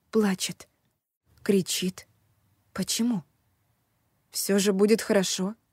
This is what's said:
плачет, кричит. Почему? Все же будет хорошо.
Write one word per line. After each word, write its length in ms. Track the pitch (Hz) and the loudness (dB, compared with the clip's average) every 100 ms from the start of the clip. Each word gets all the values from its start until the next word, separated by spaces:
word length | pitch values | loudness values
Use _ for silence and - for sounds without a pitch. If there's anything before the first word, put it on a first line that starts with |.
| _ | _
плачет, 580 | 226 208 185 - - - _ _ _ _ _ _ _ | 0 0 0 -6 -10 -20 _ _ _ _ _ _ _
кричит. 640 | - 196 - - 185 - - _ _ _ _ _ _ | 0 0 0 -4 -6 -8 -20 _ _ _ _ _ _
Почему? 480 | - 185 - 233 208 - _ _ _ _ _ _ _ _ _ _ | -10 -6 -2 -2 -2 -6 _ _ _ _ _ _ _ _ _ _
Все 280 | - - 196 | -8 0 2
же 140 | 196 | 2
будет 280 | 190 208 220 | 2 4 2
хорошо. 540 | - 214 185 - 190 226 _ | 2 0 0 -2 -6 -8 _